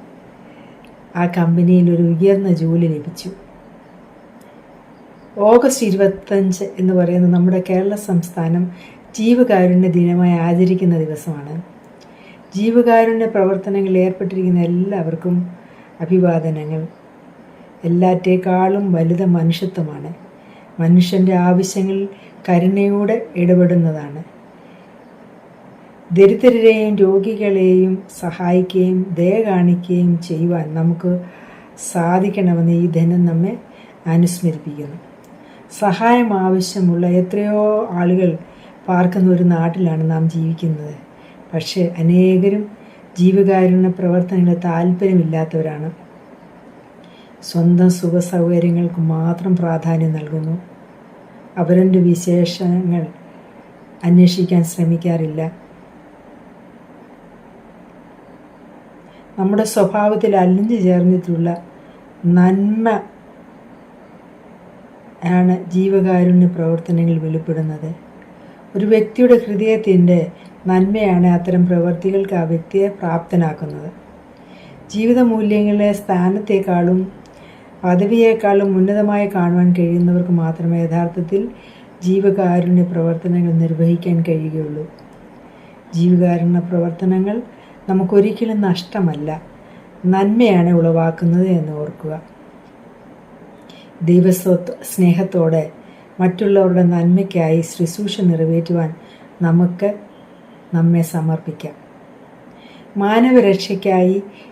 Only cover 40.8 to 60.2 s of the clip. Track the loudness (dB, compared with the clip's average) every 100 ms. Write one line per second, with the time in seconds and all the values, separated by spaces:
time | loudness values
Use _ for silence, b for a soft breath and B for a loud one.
40.8 | -8 -16 -20 B B B -10 -8 -6 -4
41.8 | -4 0 2 4 4 4 2 0 -4 B
42.8 | B B -14 0 2 4 2 2 2 2
43.8 | 2 0 -2 0 0 0 2 0 -2 -2
44.8 | -2 0 2 2 0 -2 -4 -4 -6 -8
45.8 | -12 -12 -20 -20 -20 -20 -20 -20 -20 -20
46.8 | -20 -20 B B B B -8 0 2 4
47.8 | 4 2 -2 -2 -2 -2 0 0 0 0
48.8 | -2 -2 -2 -2 -2 -4 -2 -2 0 -4
49.8 | -2 -2 -2 -4 -6 -8 -6 -8 -10 -20
50.8 | -20 -20 -20 -20 -20 -20 -14 -6 0 2
51.8 | 4 4 2 0 0 0 0 -2 -2 -2
52.8 | 0 -2 -4 -10 -20 -20 -20 -20 -20 -20
53.8 | -20 -8 2 6 6 4 0 0 0 -2
54.8 | -2 -2 -2 -4 -4 -6 -8 -10 -20 -20
55.8 | -20 -20 -20 -20 -20 -20 -20 -20 -20 -20
56.8 | -20 -20 -20 -20 -20 -20 -20 -20 -20 -20
57.8 | -20 -20 -20 -20 -20 -20 -20 -20 -20 -20
58.8 | -20 -20 B B B -4 0 0 0 0
59.8 | 0 0 0 0